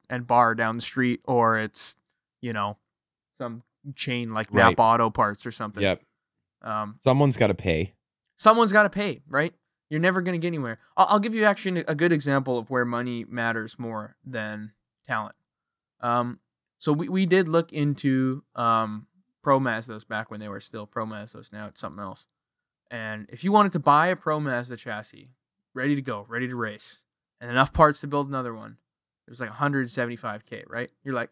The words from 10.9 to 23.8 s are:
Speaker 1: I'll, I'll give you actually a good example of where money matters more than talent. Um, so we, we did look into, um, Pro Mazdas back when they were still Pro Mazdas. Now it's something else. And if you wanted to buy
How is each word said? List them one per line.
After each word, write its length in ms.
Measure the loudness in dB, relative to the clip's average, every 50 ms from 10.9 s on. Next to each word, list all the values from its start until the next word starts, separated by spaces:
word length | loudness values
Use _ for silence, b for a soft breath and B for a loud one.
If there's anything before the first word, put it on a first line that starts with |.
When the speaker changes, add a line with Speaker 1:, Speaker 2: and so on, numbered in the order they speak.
| 2
Speaker 1:
I'll, 100 | 4 4 6
I'll 80 | 4 2
give 140 | 2 0 0
you 100 | 2 4
actually 360 | 2 2 2 -2 -2 -2 -2 -2 -2
a 80 | 0
good 160 | 2 2 2
example 460 | 2 2 2 0 0 0 0 0 -2 -2
of 120 | -2 -2
where 140 | -2 -2 0
money 400 | 0 -2 -4 -4 -4 -6 -8 -10
matters 520 | -8 -6 -4 -2 -2 -2 -2 -4 -8 -10
more 400 | -10 -10 -8 -8 -8 -10 -12 -16 _ -16
than 480 | -10 -8 -8 -6 -8 -8 -10 -12 -14 _ _ _ _ _ _ _
talent. 300 | -6 -4 -4 -6 -8 -12 _ _ _ _ _ _ _ _ _ _ _ _ -6
Um, 380 | -2 0 0 0 0 -2 -6 -12 _ _ _ _ _ _ _ -6
so 140 | -2 0
we, 160 | 0 0 0 0
we 180 | 0 2 2
did 220 | 4 4 4 4 4
look 240 | 2 2 0 0
into, 720 | -2 0 0 0 0 0 0 0 2 2 0 0 -2 -4 -8 _ -6
um, 520 | -2 0 2 2 2 0 -2 -6 -10 -12 _ _ _ _ _ _ _
Pro 160 | 0 2 2 2
Mazdas 480 | 2 0 -2 -4 -6 -10 -14 -14 -12
back 240 | -8 -8 -8 -8 -8
when 100 | -12 -14
they 80 | -12 -12
were 120 | -12 -12
still 260 | -14 -12 -12 -14 -12
Pro 200 | -10 -8 -8 -8
Mazdas. 460 | -8 -8 -12 -14 -14 -16 -20 -20 -16
Now 140 | -14 -14 -14
it's 140 | -14 -14 -12
something 220 | -14 -12 -12 -12
else. 240 | -12 -12 -14 -16 -20 _ _ _ _ _ _ _ _ _ _ _ _ -14
And 380 | -12 -10 -10 -8 -10 -10 -12 -14
if 100 | -10 -6
you 80 | 0 4
wanted 220 | 6 6 6 6
to 60 | 2
buy 300 | 2